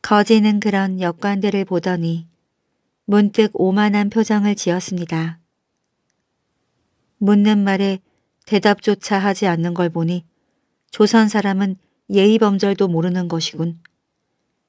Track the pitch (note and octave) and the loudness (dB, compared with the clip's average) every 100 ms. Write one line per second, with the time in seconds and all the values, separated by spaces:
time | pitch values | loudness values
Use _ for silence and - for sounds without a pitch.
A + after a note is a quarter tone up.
0 | - G#3 G#3 A3+ G#3+ G#3 G#3 G3 F#3+ F#3 | 2 2 4 4 4 0 0 -2 -2 -4
1 | F3 E3+ G3+ G3+ G3+ G3 F#3+ F3 F#3 F3+ | -6 -4 -4 -2 -2 -4 -4 -4 -2 -4
2 | E3 E3 E3 _ _ _ _ _ _ _ | -4 -6 -10 _ _ _ _ _ _ _
3 | - G#3 G#3 G#3 G#3+ - F#3 G3 G#3 G#3 | -2 0 2 0 0 0 0 2 0 0
4 | G#3 A3+ G#3+ G#3+ G#3 G3+ F#3 F3 - F3+ | -2 -2 0 0 0 -2 -4 -4 -6 -8
5 | E3 E3 E3 E3 _ _ _ _ _ _ | -6 -6 -6 -10 _ _ _ _ _ _
6 | _ _ _ _ _ _ _ _ _ _ | _ _ _ _ _ _ _ _ _ _
7 | _ _ G3+ G#3 G#3 G#3 G3 F#3+ G3 F#3+ | _ _ 2 4 4 2 0 0 -2 -4
8 | _ _ _ _ - G#3 G#3+ G3+ - G3 | _ _ _ _ -2 2 4 2 0 -2
9 | - G3 G3 F#3+ G3 E3 E3+ F3 F3 E3+ | -2 -2 -2 0 -2 0 -2 -2 -2 -2
10 | E3 F3 - _ _ _ _ _ _ - | -4 -4 -8 _ _ _ _ _ _ 0
11 | G#3 A3+ G#3+ G#3+ G3+ G3 G3 F#3 _ _ | 4 4 2 0 -2 -2 -2 -4 _ _
12 | - G3 G3+ A3 G#3+ G3 G3+ G3 G3 E3 | -2 2 4 4 2 2 0 0 0 0
13 | F3+ F3+ F3 E3 D#3+ - E3+ E3 _ _ | -2 -2 -4 -6 -6 -6 -6 -8 _ _
14 | _ _ _ _ _ _ | _ _ _ _ _ _